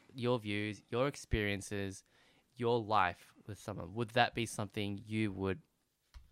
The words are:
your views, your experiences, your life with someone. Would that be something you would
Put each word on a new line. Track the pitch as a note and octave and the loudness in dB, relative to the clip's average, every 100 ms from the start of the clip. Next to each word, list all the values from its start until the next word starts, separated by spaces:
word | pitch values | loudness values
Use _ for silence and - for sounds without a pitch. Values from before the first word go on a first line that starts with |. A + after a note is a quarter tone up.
| - | -4
your | C3 A#2+ B2 | -4 0 0
views, | G#2 G#2 G#2+ G#2+ - | 0 -2 -2 -4 -4
your | A#2 C#3+ | 0 0
experiences, | - - A2+ G#2 G2 - G2+ G2 F#2+ - _ _ _ _ - | -2 -2 0 2 0 -2 -4 -4 -6 -14 _ _ _ _ -2
your | A#2 A#2+ | 2 2
life | G#2 G#2+ F2+ F2 - - - | 4 4 4 2 -10 -18 -14
with | G2 | -10
someone. | - G2+ E2+ G#2+ | -8 -8 -6 -4
Would | G#2+ | 0
that | A#2+ A#2 A#2+ | 4 4 2
be | A2 | -4
something | - G2+ A2 G2+ G2+ G#2+ | -4 -6 -4 -4 -6 -4
you | A2 G#2+ | 0 0
would | F#2+ F#2+ F#2+ - _ _ _ _ - - | 0 0 0 -6 _ _ _ _ -20 -20